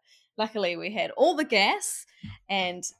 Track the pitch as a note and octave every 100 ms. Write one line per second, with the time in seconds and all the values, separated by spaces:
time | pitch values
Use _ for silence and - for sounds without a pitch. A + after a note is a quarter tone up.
0 | _ _ _ - A3 A3 F3+ E3+ E3+ F3
1 | E3 - D#4 D4+ - G#3 G#3 G4+ - -
2 | - _ - - - G3 F3+ F3+ -